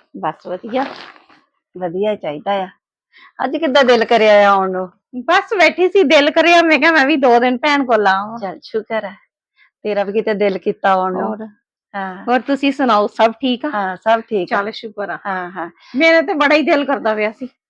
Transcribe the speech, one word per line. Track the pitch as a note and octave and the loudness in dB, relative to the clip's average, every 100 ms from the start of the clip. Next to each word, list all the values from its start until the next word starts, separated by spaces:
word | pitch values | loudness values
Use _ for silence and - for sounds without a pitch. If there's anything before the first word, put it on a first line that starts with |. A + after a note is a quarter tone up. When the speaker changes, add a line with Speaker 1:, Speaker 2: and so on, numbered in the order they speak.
| _ G3 | _ -8
Speaker 1:
ਬਸ | E3+ - - | -8 -8 -10
ਵਧੀਆ। | F#3 A3+ B3+ C4+ - - - _ _ _ _ _ F#3 | -12 -6 -6 -6 -10 -20 -20 _ _ _ _ _ -10
Speaker 2:
ਵਧੀਆ | F3+ F3+ G#3 | -8 -4 -4
ਹੀ | G#3 | -4
ਚਾਹੀਦਾ | D#3+ D3 G3 G3+ | -8 -8 -4 -4
ਆ। | F#3+ - _ _ _ _ - - | -6 -12 _ _ _ _ -20 -8
ਅੱਜ | C4 D4+ | -6 -2
ਕਿੱਦਾਂ | D#4+ C#4 | 0 2
ਦਿਲ | B3+ A#3 A3 | 4 2 2
ਕਰਿਆ | A#3 G#3+ G#3 | 2 6 6
ਆ | G3+ | 6
ਆਉਣ | G3 F#3+ | 2 0
ਨੂੰ? | F#3 F#3 _ _ B3+ B3 | -4 -8 _ _ -10 0
Speaker 1:
ਬਸ | F#4 F#4+ G#4 | 0 0 2
ਬੈਠੀ | D#4+ D#4+ F4+ | 2 2 2
ਸੀ, | G4 | 2
ਦਿਲ | C#4+ D4+ D4 | 4 4 4
ਕਰਿਆ, | E4 D#4+ E4+ | 2 4 4
ਮੈਂ | E4 D4+ | 4 2
ਕਿਹਾ | D#4+ | 2
ਮੈਂ | D#4+ C4+ | 2 2
ਵੀ | D4 | 2
ਦੋ | B3+ A#3 | 4 4
ਦਿਨ | B3 B3 | 2 0
ਭੈਣ | D4+ C#4+ B3+ | 0 0 0
ਕੋਲ | A3 G3 | 2 2
ਆਵਾਂ। | F#3+ G#3 A#3 | 0 -4 -10
Speaker 2:
ਚੱਲ | G3 - | -12 -12
ਸ਼ੁਕਰ | - A3 G#3+ A3 | -10 -8 -6 -6
ਆ, | G3+ G3 _ _ _ _ _ _ | -8 -14 _ _ _ _ _ _
ਤੇਰਾ | G#3+ G3+ | -6 -4
ਵੀ | G3 | -2
ਕਿਤੇ | G#3 G#3+ | -2 -2
ਦਿਲ | G3+ G3+ F#3 | 0 0 -2
ਕੀਤਾ | G#3 G3+ G3 | -4 -2 0
ਆਉਣ | F#3+ F#3 | 0 0
ਨੂੰ। | F#3 | -4
Speaker 1:
ਹੋਰ? | A3 G#3+ A3 _ _ _ _ | -6 -8 -12 _ _ _ _
Speaker 2:
ਹਾਂ। | G3+ F#3+ F#3 | -12 -12 -8
Speaker 1:
ਹੋਰ | G3+ B3 | -2 -2
ਤੁਸੀਂ | A#3+ C#4 C#4 | 0 -2 -2
ਸੁਣਾਓ, | C4+ B3+ G#3 G3+ | 0 0 2 0
ਸਭ | - A3+ | 2 0
ਠੀਕ | A3 C4 A#3+ D4+ | 0 -4 -4 -4
ਆ? | |
Speaker 2:
ਹਾਂ, | G#3+ F#3+ F3+ | -6 -6 -4
ਸਭ | A3 A3+ | 0 0
ਠੀਕ | A3+ G#3+ F3 | 0 -6 -2
ਆ। | G#3+ | -4
Speaker 1:
ਚੱਲ | G3+ | -4
ਸ਼ੁਕਰ | - A3+ G#3+ G3 | -10 -14 -10 -10
ਆ। | D#3 G#3 | -8 -8
Speaker 2:
ਹਾਂ, | F#3 F3+ | -8 -8
ਹਾਂ। | F#3+ E3+ - _ B3 | -10 -12 -14 _ 0
Speaker 1:
ਮੇਰਾ | E4 E4 | 4 4
ਤੇ | D#4+ | 2
ਬੜਾ | D#4 D4 D#4 | 0 2 4
ਹੀ | |
ਦਿਲ | D4+ D4 C4+ | 2 0 0
ਕਰਦਾ | C4 A3 G#3+ | -2 -2 -2
ਪਿਆ | G#3+ | -4
ਸੀ | A3 B3+ _ _ | -6 -14 _ _